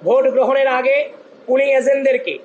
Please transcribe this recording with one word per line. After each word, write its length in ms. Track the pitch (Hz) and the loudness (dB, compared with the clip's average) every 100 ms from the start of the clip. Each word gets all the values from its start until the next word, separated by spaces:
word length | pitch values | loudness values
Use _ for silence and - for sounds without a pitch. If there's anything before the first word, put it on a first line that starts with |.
| 160 | 2
ভোট 180 | 247 269 | 2 2
গ্রহণের 340 | 247 262 269 269 254 | 0 0 0 0 0
আগে 180 | 262 277 294 - - - - | 0 -2 -2 -10 -20 -20 -4
পুলিং 220 | 254 277 269 | -2 2 0
এজেন্টদেরকে 540 | 247 277 269 254 180 139 | 2 0 0 0 -4 -12